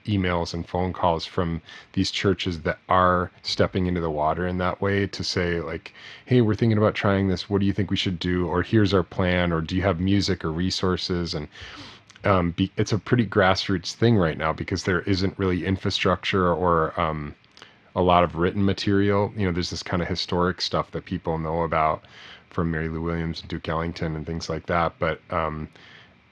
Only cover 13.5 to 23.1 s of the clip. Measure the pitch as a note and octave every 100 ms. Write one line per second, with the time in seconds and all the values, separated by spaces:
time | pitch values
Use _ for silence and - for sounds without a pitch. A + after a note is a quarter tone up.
13.5 | F#2+ - F#2 - - A#2 A2 E2 C#2+ D#2+
14.5 | D#2 E2 F#2 - F2 G2 F#2+ F#2+ - F#2+
15.5 | F2+ F2 G2 G2+ - G2 F2+ - G2 F2+
16.5 | E2 F2+ E2 D#2 - E2 D#2 D2 - _
17.5 | - - - _ F#2+ F2+ F2 E2+ D#2+ F2+
18.5 | G#2 G2 F#2 G#2 G2 G2+ G2+ G2+ G#2 F#2
19.5 | F2 F2 F2 - F2+ E2+ F2 - F2+ F2+
20.5 | - - D#2+ - E2 - F#2 E2+ E2 D#2+
21.5 | E2 E2 D#2+ D#2 D#2+ - - - - _
22.5 | - E2 D#2+ D#2+ D#2+ E2